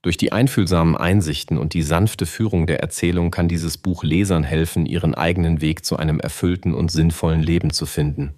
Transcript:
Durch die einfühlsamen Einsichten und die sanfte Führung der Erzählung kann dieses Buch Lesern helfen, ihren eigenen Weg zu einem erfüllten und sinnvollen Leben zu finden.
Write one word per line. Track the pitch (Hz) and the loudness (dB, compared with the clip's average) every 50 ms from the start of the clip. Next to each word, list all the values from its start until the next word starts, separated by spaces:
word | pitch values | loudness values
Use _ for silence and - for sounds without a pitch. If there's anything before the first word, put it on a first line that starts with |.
Durch | - 92 85 | 0 -2 0
die | - - - | 0 0 0
einfühlsamen | - 104 127 135 - 123 98 82 92 82 82 82 78 | 2 2 2 2 4 2 2 2 4 4 4 4 2
Einsichten | - - 87 95 104 87 78 71 - - - 82 73 | 2 2 2 2 2 2 0 -4 -6 -4 -4 -2 -2
und | 62 78 - | -2 -2 -2
die | 85 | -2
sanfte | 80 73 82 85 104 110 - - - | 0 0 2 2 2 0 0 -4 -6
Führung | 80 - - 110 107 95 87 82 | -6 -4 -4 -2 0 0 0 0
der | 80 80 - | 0 0 -2
Erzählung | - 85 - - - 85 87 87 85 85 | -2 -6 -4 -2 -2 0 0 2 0 0
kann | - - 85 | 0 0 0
dieses | 85 85 82 82 80 76 - | 0 0 -2 -4 -4 -6 -6
Buch | - 95 87 - | -4 -4 -4 -2
Lesern | - 76 80 90 101 95 90 82 | -2 0 2 2 2 2 2 0
helfen, | 76 73 78 80 82 82 - 87 80 | 0 0 0 0 0 0 0 -2 -2
ihren | - - 87 - 82 - | 0 -2 0 0 0 0
eigenen | - 76 85 87 92 85 82 82 76 | 0 0 0 2 2 2 2 2 2
Weg | 76 78 78 - - | 0 0 -2 -2 -4
zu | - - | -6 -4
einem | - - - 80 - | -2 0 0 0 0
erfüllten | - 85 - - - 90 90 92 - 90 80 | -2 -4 -4 -2 0 0 0 0 -2 -2 0
und | - 85 87 | 0 0 0
sinnvollen | 82 80 80 82 82 - - 82 80 82 | 2 2 2 2 2 0 0 0 2 2
Leben | 78 80 85 85 80 76 | 2 2 0 2 0 0
zu | - - 78 | -2 -2 -6
finden. | 71 - 78 73 73 71 76 71 71 76 | -4 -2 -2 -2 -2 -2 -4 -6 -8 -8